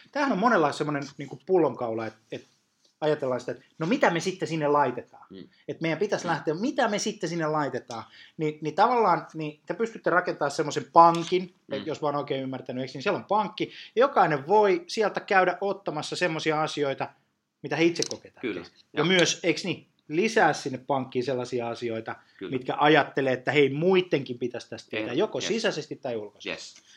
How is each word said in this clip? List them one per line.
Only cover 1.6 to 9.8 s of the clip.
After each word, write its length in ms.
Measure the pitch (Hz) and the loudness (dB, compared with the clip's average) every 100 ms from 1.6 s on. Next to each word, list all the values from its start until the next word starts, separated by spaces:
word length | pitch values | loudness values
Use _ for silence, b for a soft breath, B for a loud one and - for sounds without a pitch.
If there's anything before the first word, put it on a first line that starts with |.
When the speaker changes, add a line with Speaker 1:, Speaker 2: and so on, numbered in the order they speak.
| 147 113 117 110 110 | 2 0 -4 -4 -6
Speaker 1:
et, 80 | - _ | -10 _
et 160 | 127 - _ _ _ _ _ | -14 -14 _ _ _ _ _
ajatellaan 380 | 156 147 131 123 | 0 0 0 -2
sitä, 120 | - | -4
että 120 | 120 b - | -10 b -6
no 60 | 160 | -2
mitä 220 | 277 226 | 2 4
me 100 | 170 | 2
sitten 280 | 180 185 156 | -2 -4 -4
sinne 200 | 160 147 | 0 2
laitetaan? 580 | 147 135 123 - - - | 4 2 0 -12 -20 -20
Speaker 2:
Mm. 180 | 95 - b - | -20 -20 b -14
Speaker 1:
Et 140 | 143 | -6
meidän 180 | 160 156 | -4 -2
pitäisi 260 | 208 202 175 | -2 -2 -2
Speaker 2:
Mm. 40 | |
Speaker 1:
lähteä, 240 | 151 160 | -2 -2
mitä 340 | 160 254 294 226 | -2 -2 0 0
me 120 | 208 | 0
sitten 300 | 220 - 160 | -4 -4 -6
sinne 180 | 170 156 | -4 -2
laitetaan? 560 | 156 139 120 - 113 107 B B - | -2 -2 -6 -8 -12 -14 B B -6
Ni-, 200 | 151 151 | -6 -4
niin 140 | 156 151 | -6 2
tavallaan, 520 | 226 247 208 165 151 | 2 4 2 2 -2
niin 260 | 160 151 - - | -10 -10 -10 -10
te 80 | |
pystytte 360 | 170 | -6